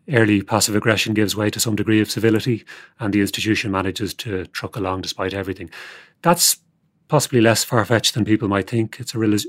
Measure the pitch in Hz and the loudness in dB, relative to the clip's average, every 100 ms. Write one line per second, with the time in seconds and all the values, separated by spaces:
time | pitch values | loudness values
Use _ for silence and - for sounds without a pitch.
0 | - 123 110 101 95 110 104 104 117 104 | -2 2 4 4 2 0 0 0 2 0
1 | - 107 104 107 107 104 120 104 104 107 | 2 0 0 0 -2 -2 -2 -2 2 2
2 | 104 - 110 110 131 110 - - - _ | 2 0 2 2 0 -4 -6 -20 -20 _
3 | 110 101 101 - 101 101 110 95 95 92 | -2 0 0 -2 -2 0 0 -2 -2 -4
4 | 95 - 117 95 87 - - - 95 95 | -8 -8 -8 -8 -8 -10 -10 -6 -4 -4
5 | 90 - 95 98 95 92 85 - - - | -6 -6 -4 -4 -6 -8 -12 -16 -20 -20
6 | - _ 170 175 - - _ _ _ _ | -20 _ 2 4 2 -2 _ _ _ _
7 | _ 151 - 123 113 110 - 120 101 113 | _ 0 2 4 4 4 0 -2 2 0
8 | - - 104 107 98 98 95 117 110 - | 0 -2 0 0 2 -2 -2 -2 -4 -6
9 | 123 113 110 104 | -10 -2 0 0